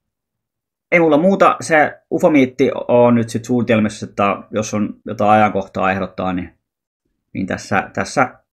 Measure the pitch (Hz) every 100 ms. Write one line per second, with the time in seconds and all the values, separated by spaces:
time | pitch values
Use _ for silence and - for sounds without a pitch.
0 | _ _ _ _ _ _ _ _ _ 175
1 | 165 147 185 196 170 - 131 160 139 -
2 | _ - 180 151 127 - 135 - - 120
3 | 120 120 113 113 117 123 113 113 107 -
4 | - - 101 - - 104 107 107 104 -
5 | - 107 104 107 107 98 95 98 95 95
6 | 92 - 92 90 87 _ _ _ _ _
7 | _ _ _ - 92 101 - 98 - -
8 | 95 - - - _